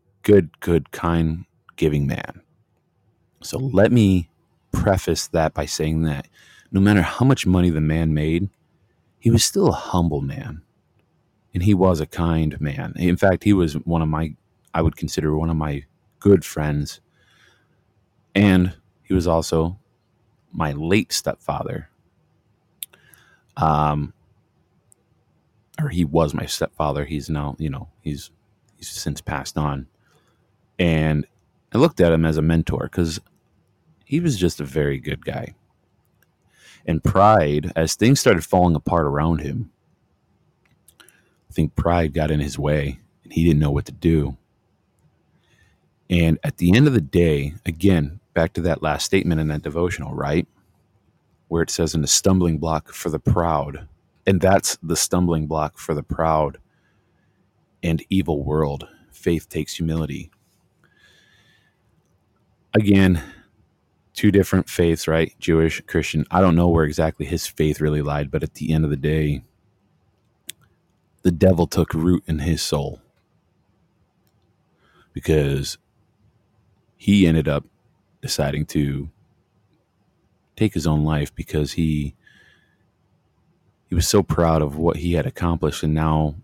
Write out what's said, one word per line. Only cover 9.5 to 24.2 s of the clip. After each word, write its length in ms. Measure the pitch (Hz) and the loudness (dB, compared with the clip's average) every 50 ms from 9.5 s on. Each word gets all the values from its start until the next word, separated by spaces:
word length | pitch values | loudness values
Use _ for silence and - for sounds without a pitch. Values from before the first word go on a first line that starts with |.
| - 196 196 131 | 0 2 2 2
a 40 | |
humble 480 | - - - - - 90 85 85 76 69 | 0 0 -6 -4 -2 0 0 0 -2 -4
man. 400 | 69 67 69 67 67 - 76 80 - _ _ _ _ _ _ _ _ _ _ _ _ _ _ _ _ _ - | -6 -8 -10 -10 -12 -12 -14 -16 -20 _ _ _ _ _ _ _ _ _ _ _ _ _ _ _ _ _ -6
And 80 | 90 | -2
he 100 | 87 104 | 2 2
was 280 | 104 87 92 92 87 76 | 4 4 4 4 4 2
a 60 | 76 | -2
kind 540 | - - - 85 85 82 80 80 76 - 76 | -6 -4 -2 0 0 2 2 0 -2 -2 -4
man. 320 | 76 73 71 - 85 - - | -6 -6 -6 -8 -10 -10 -6
In 200 | - 87 87 90 | -2 0 0 2
fact, 280 | - - 98 90 87 - | 4 4 2 2 2 2
he 100 | 107 101 | 2 4
was 200 | 95 87 78 73 | 4 2 0 -2
one 280 | 76 - 82 85 82 | -6 -4 -2 -2 0
of 60 | 80 78 | 0 -2
my, 260 | 78 78 80 76 78 - _ _ _ _ _ _ - | -2 -4 -4 -6 -8 -14 _ _ _ _ _ _ -4
I 80 | 82 | 0
would 140 | 82 80 - | 0 0 -2
consider 380 | - 85 78 - - 78 76 76 | -4 -8 -6 -6 -4 -2 -2 -2
one 140 | 78 82 82 | -2 -2 -2
of 80 | 82 | -2
my 280 | 78 76 76 71 71 69 _ _ _ _ _ _ _ | -2 -2 -4 -4 -8 -10 _ _ _ _ _ _ _
good 260 | - 101 101 85 - | 4 4 4 4 4
friends. 560 | - - - 76 - 73 73 - - - - _ _ _ _ _ _ _ _ _ _ _ _ _ _ _ _ _ _ _ _ _ _ _ _ _ _ - | -4 -8 -6 -4 -4 -2 -4 -6 -6 -10 -18 _ _ _ _ _ _ _ _ _ _ _ _ _ _ _ _ _ _ _ _ _ _ _ _ _ _ 2
And 400 | 98 104 101 92 90 90 90 - - _ _ _ _ | 4 4 6 6 4 4 2 -2 -10 _ _ _ _
he 120 | _ _ 95 | _ _ -2
was 120 | 92 80 | 0 2
also 520 | 87 82 82 80 - 85 80 80 85 92 - _ _ _ _ _ _ _ _ _ _ _ _ _ _ | 2 2 0 0 0 0 0 0 0 -4 -8 _ _ _ _ _ _ _ _ _ _ _ _ _ _
my 200 | - - 82 76 | -6 -4 -4 -4
late 380 | 71 71 78 85 98 110 - - | -4 -6 -2 0 2 0 0 -2
stepfather. 800 | - - - - - - - - 73 - - - - - 78 _ _ _ _ _ _ _ _ _ _ _ _ _ _ _ _ _ _ _ - - - _ _ _ _ _ _ _ _ _ _ _ _ | -6 -6 -6 -6 -8 -6 -8 -8 -6 -6 -6 -8 -10 -10 -12 _ _ _ _ _ _ _ _ _ _ _ _ _ _ _ _ _ _ _ -20 -20 -20 _ _ _ _ _ _ _ _ _ _ _ _
Um, 560 | - - 78 76 76 76 76 73 73 73 - - _ | -2 0 0 2 2 0 0 -2 -2 -6 -8 -10 _